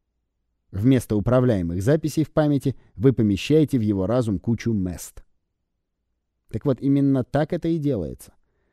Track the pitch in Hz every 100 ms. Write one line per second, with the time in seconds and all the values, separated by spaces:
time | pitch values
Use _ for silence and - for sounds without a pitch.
0 | _ _ _ _ _ _ _ 95 123 127
1 | - 104 107 127 127 101 85 87 104 160
2 | 156 160 147 - 151 143 139 - _ -
3 | 127 123 107 98 - 156 147 127 107 98
4 | 92 127 113 92 - 113 117 107 90 85
5 | - - - _ _ _ _ _ _ _
6 | _ _ _ _ _ 110 143 123 135 139
7 | 139 135 113 143 156 170 165 165 143 113
8 | 71 62 - _ _ _ _